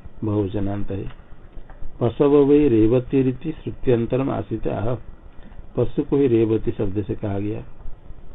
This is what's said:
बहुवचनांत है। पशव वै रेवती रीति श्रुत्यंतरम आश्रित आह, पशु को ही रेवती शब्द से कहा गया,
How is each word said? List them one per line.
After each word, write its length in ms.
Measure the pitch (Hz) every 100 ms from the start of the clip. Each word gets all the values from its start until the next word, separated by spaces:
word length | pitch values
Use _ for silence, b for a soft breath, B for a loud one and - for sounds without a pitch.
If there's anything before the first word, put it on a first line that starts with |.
| - -
बहुवचनांत 680 | 107 104 95 104 98 101 101
है। 200 | 98 120 - - - - - - - - -
पशव 360 | 120 - 143 147
वै 300 | 139 147 147
रेवती 540 | 113 110 127 127 135
रीति 300 | 131 123 160
श्रुत्यंतरम 800 | 151 120 104 - 117 113 127 135
आश्रित 360 | 110 104 110 -
आह, 280 | 101 107 127 - - - B B B - -
पशु 260 | 120 -
को 140 | 147 143
ही 100 | 139
रेवती 440 | 113 110 110 113
शब्द 320 | 107 104 101
से 120 | 95 -
कहा 240 | 104 98
गया, 240 | 104 113 123 - - - - - -